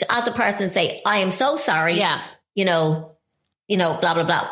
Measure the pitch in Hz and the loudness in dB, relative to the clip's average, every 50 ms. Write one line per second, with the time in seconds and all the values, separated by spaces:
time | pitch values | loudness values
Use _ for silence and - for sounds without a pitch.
0 | - - - 247 320 349 214 240 226 202 202 202 196 185 - 190 165 131 - - | -2 -2 -2 -2 -2 -2 -2 0 0 0 0 0 0 0 0 0 0 0 -2 -4
1 | - 202 208 202 190 190 190 - 262 285 302 - - - 170 160 160 170 175 202 | -2 -2 0 0 0 0 0 0 0 0 0 0 0 0 2 2 2 2 2 2
2 | 196 170 147 131 - - - - _ _ - 202 190 185 170 165 160 156 156 156 | 0 0 -2 -4 -6 -10 -18 -20 _ _ -4 -2 0 2 2 2 2 2 0 -2
3 | 160 - - _ _ _ _ _ _ _ _ _ _ - 202 185 175 165 156 160 | -4 -8 -18 _ _ _ _ _ _ _ _ _ _ -2 0 2 2 0 0 0
4 | - 170 165 170 160 160 170 - - - | 0 0 0 0 0 0 0 0 -2 -4